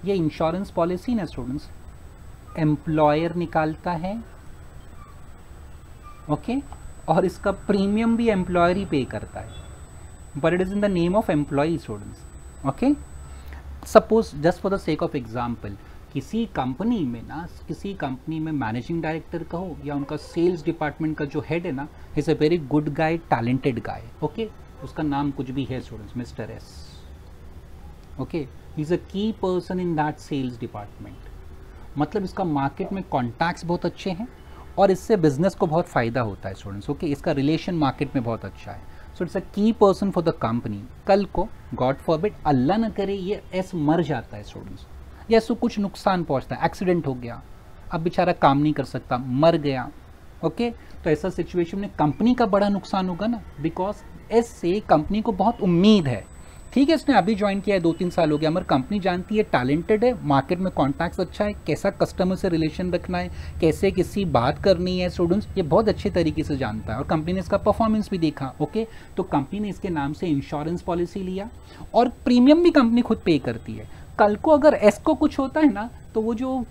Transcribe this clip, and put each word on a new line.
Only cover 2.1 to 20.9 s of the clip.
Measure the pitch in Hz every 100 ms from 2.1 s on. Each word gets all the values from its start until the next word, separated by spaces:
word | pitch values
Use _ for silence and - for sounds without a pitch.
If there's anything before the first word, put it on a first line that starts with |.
| - - - - -
एम्प्लॉयर | 156 147 - 156 151 147 170
निकालता | 170 170 165 156 160 185
है, | 170 180 220 226 - - - - - - - - - - - - - - - - - - - -
ओके, | 147 - 262 - - - - -
और | 165
इसका | 190 - 202
प्रीमियम | 190 - 202 196 208 226 226
भी | 233
एम्प्लॉयर | 196 180 175 175 185
ही |
पे | 196 151
करता | 127 107 - -
है, | - - - - - - - - - 143
but | 165
it | 175
is | 185
in | 202
the | 208 180
name | 170 202
of | 226
employee, | 156 147 143 156 160
students, | - 104 104 - - - - - 135
okay? | - 254 294 - - - - - - - -
Suppose, | - 220 - 220 220
just | - 151 180
for | 196
the | 196 -
sake | 151 165
of |
example, | 151 117 117 120 117 107 104 - - -
किसी | 143 - 220 233
कंपनी | - 127 135 214 240
में | 139 117 113
ना, | 139 170 - -
किसी | 165 202
कंपनी | 190 143 131 - 160
में | 156
मैनेजिंग | 151 113 120 - 170
डायरेक्टर | 165 160 - 170
का | 160 170
हो | 190 147
या | 143
उनका | 143 139 151
सेल्स | - - 175 175
डिपार्टमेंट | 165 160 151